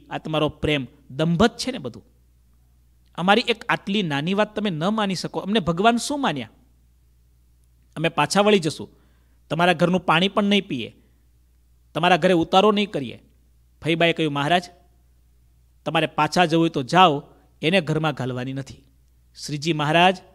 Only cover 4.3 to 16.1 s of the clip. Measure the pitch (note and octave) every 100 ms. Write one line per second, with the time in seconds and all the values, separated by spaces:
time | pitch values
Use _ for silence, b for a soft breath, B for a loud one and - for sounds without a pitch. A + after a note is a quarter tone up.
4.3 | G3 G#3+ G#3+ G#3 D#3 E3+ A3 G3+ F3+ D#3
5.3 | E3 F3 G#3+ D#3+ E3 G#3+ A#3 - C#4+ C4
6.3 | D3 A2 _ _ _ _ _ _ _ _
7.3 | _ _ _ _ _ _ - D#3+ D#3 D3
8.3 | G3 G#3 G#3 D#3 - G2+ _ _ _ _
9.3 | _ - D#3 F3 D#3+ F3 F3+ F3+ D#3+ F#3+
10.3 | G#3+ G3+ G3+ F#3+ C#3 G#2 - _ _ _
11.3 | _ _ _ _ _ _ - F3 F3 F3+
12.3 | F3+ E3 F#3 G#3 G#3 G3+ D#3+ B2 G#2 _
13.3 | _ _ _ _ _ D3 E3 E3+ D#3+ D#3+
14.3 | C#3+ C#3+ F3 - - _ _ _ _ _
15.3 | _ _ _ _ _ - D#3+ D#3